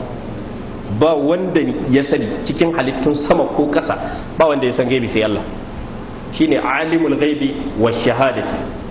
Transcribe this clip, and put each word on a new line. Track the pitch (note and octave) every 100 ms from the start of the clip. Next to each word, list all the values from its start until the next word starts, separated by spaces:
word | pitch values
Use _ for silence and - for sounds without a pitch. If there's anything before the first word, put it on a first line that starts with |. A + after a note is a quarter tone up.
| - - - - - - - - - G#2+
Ba | D#3 D#3
wanda | C#3+ F3+ F#3 E3 C3 - -
ya | C3
sani | C#3 B2 G#2+ G#2+
cikin | - - E3+ E3
halittun | C3 - D#3 C#3+
sama | - D3 B2+ -
ko | D3
ƙasa, | D#3+ - G#2 - - - -
ba | D#3+
wanda | C#3+ B2+
ya |
san | A#2+ B2
gaibi | B2+ A2+
sai | A2
Allah. | G#2+ G2+ - - - - - - - - -
Shine | - D#3 C3+
alimul | A#2+ C3+ D#3+ E3 D#3 C3+
ghaibi | D3 C#3 C3+ - - G#2
wash | A#2 A#2
shahadati, | B2+ A2+ C3+ G#2+ G#2 - - - -